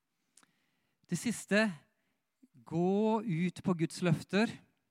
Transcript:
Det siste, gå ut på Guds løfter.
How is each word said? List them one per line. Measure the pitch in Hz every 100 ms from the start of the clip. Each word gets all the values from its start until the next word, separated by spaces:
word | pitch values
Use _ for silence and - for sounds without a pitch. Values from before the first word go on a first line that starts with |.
| _ _ _ _ _ _ _ _ _ _ -
Det | 175
siste, | 240 190 - 202 220 156 _ _ _ _ _ _ - 135 113
gå | 160 180 196 220 220
ut | 226 160 180 -
på | - 175
Guds | 160 -
løfter. | 180 151 - 190 226 - - _ _